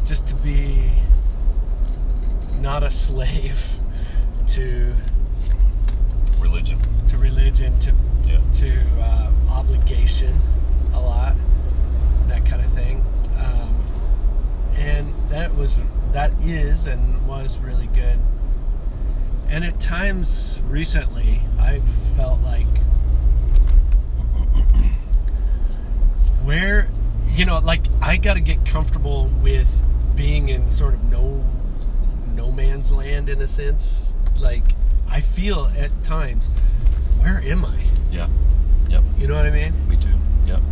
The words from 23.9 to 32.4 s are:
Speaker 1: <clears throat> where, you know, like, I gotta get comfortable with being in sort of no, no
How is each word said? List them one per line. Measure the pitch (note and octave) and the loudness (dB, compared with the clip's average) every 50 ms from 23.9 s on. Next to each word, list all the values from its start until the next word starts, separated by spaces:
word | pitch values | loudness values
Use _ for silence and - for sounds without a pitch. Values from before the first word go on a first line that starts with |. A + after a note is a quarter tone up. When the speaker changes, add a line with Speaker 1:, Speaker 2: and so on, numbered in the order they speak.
| - - - - - - - - - - - - - | 2 2 0 0 -6 -6 -4 -4 -2 -2 0 2 2
Speaker 1:
<clears throat> | - - - - - - - - - - - - - - - - - - - - - - - - - - - - - - - - - - - - - C3 | 4 4 4 4 4 4 2 0 -2 -2 0 0 0 0 0 -2 -2 -2 -2 -2 -2 -2 -4 -4 -6 -6 -6 -2 2 2 2 4 4 4 4 4 2 0
where, | C3+ D3 E3+ F#3 G3 G#3 G#3 G#3 - - - - - - - - - | 0 0 0 0 2 2 2 2 2 -2 -2 -2 -2 -2 -2 -2 -2
you | - - F3+ | 0 0 2
know, | F3+ F3 E3 | 2 2 2
like, | E3 D#3+ E3 E3 - - - - | 2 2 0 0 0 0 0 0
I | - D3+ E3+ | 0 0 0
gotta | F#3 - G#3 F#3+ F3+ | 0 2 0 0 0
get | D#3+ D#3+ D#3+ - - | 0 0 0 0 0
comfortable | - - D#3 D#3 - - - - C#3+ C#3+ C#3 - - - - | 0 0 -2 0 -2 -2 -2 -2 -2 -2 -2 -2 -2 0 0
with | - - C3+ - - - - - - - - - - - - | 0 2 2 2 2 2 2 2 0 2 0 0 0 -2 -2
being | - - D3 - - - - | 0 0 0 0 0 0 -2
in | - - - - | -2 -2 -2 -2
sort | - - - - - | 0 0 0 0 0
of | - - | 0 0
no, | - - A2 - C3+ C#3 C3+ C3+ - - - - - - - - - - - - - - - - - - | 0 0 0 0 -2 -2 -2 -4 -2 -4 -4 -6 -6 -6 -6 -6 -4 -2 0 -2 -2 -2 -4 -6 -4 -4
no | - | -4